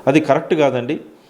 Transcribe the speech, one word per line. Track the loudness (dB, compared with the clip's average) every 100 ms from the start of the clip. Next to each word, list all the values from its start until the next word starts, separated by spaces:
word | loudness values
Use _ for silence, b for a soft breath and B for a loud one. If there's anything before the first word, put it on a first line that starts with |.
| 0
అది | 0
కరెక్ట్ | 2 0 0
కాదండి. | 0 0 0 -6 -8 -12 b b